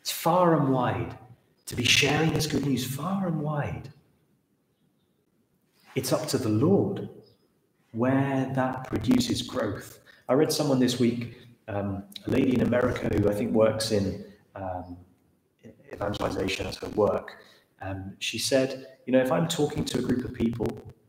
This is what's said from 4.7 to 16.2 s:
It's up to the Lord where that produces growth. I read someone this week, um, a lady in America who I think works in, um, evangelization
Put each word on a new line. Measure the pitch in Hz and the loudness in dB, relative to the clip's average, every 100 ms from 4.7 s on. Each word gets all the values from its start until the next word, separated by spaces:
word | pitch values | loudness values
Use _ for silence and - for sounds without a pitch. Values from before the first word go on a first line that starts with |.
| _ _ _ _ _ _ _ _ _ _ _ _ - | _ _ _ _ _ _ _ _ _ _ _ _ -6
It's | 123 | 0
up | 151 - | -2 0
to | 131 | 0
the | 110 | 2
Lord | 107 147 196 95 - - - - _ _ _ _ _ _ | 2 4 4 2 -4 -10 -14 -20 _ _ _ _ _ _
where | 110 127 135 139 135 131 | -2 2 2 2 0 -2
that | 135 131 - - | 0 -2 -2 -6
produces | 120 110 127 120 - | -4 2 2 2 -4
growth. | - 127 - 120 - - - - - | -4 -4 -4 -6 -12 -20 -20 -20 0
I | |
read | 127 156 | 4 4
someone | - 147 131 | 2 2 2
this | 123 - | 2 4
week, | 117 113 - - - - - | 2 0 -8 -12 -20 -20 -8
um, | 101 101 95 - - - | -4 -4 -6 -8 -12 -2
a | |
lady | 120 131 | 2 2
in | 123 | 2
America | 123 123 127 - - 104 | 4 2 2 0 0 2
who | 101 | 2
I | |
think | 104 117 | 2 0
works | 110 110 107 - | 4 4 4 0
in, | 107 95 87 - - _ | 0 0 -4 -12 -20 _
um, | 101 95 90 87 90 90 _ _ _ _ _ - - - | -10 -8 -8 -10 -16 -18 _ _ _ _ _ -20 -20 -20
evangelization | - - 104 | -6 -6 -2